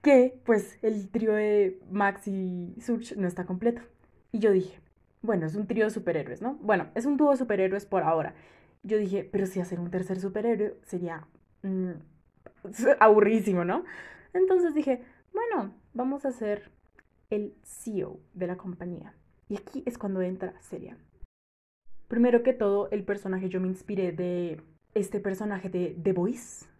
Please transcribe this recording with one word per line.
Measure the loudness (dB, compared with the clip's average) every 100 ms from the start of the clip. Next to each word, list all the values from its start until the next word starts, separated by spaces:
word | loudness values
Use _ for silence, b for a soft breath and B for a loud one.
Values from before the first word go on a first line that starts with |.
| 8
que, | 8 8 0
pues, | 2 2 2 -4
el | -2 -2 -4
trío | -2 0
de | 0 2 4 2 -2 -8
Max | 0 0 0 -6
y | -4 -4 -6 -10 -10
Surge | -4 -4 -4 -4
no | -4
está | -4
completo. | -6 -2 -2 -2 -12 _ _ _ _
Y | 0
yo | 4
dije, | 4 2 -12 _ _ _ _
bueno, | -2 0 0
es | -4
un | -2
trío | 0
de | 0
superhéroes, | 0 -2 -4 -4 -8
¿no? | -8 -6
Bueno, | 0 0 0
es | -4 -2
un | 4
dúo | 4
de | 4
superhéroes | 2 2 2 0 -2
por | 0
ahora. | 2 0 0 b b b b b
Yo | -2 -2
dije, | 0 -2
pero | -2 -2 -2
si | -4
hacer | -4 -6
un | -4
tercer | -4 -4 -4
superhéroe | -4 -2 0 0 -2 -6
sería, | _ -6 -6 -8 -14 _ _ _
mm, | -6 -4 -4 -8 -16 _ _ _ -20 _ -16 0 2 8
aburrísimo, | 10 10 6 4 2 0
¿no? | 0 -2 -4 B B B B
Entonces | 0 4 4 4
dije, | 2 0 -2 B B _
bueno, | -4 -2 -2 -4 -10 _
vamos | -6 -4 -2
a | -4
hacer | -4 -4 -4 -8 _ _ _ _ _ _
el | -4 -4 -10
C | -20 -14 -6 -6
E |
O | -6 -10 _
de | -8 -6
la | -6
compañía. | -8 -10 -10 -10 -14 -20 _ _ _
Y | -10
aquí | -8 -8 -8
es | -6
cuando | -4 -2
entra | -2 -4 -10 -12
Celia. | -16 -14 -14 -20 _ _ -20 _ _ _ _ _ -16 -14 -6
Primero | 2 6 6
que | 4
todo, | 2 2 2 0
el | -4
personaje, | -4 -6 -4 -4 -2
yo | -2
me | -2
inspiré | -4 -6 -2 -2
de | -2 -4 -2 -4 -6 -14 _ _
este | -2 -2 -2
personaje | -4 -4 -4 -6 -4
de | -4 -4 -2
The | -2
Voice | 0 0 -4 -12 -20 -20 _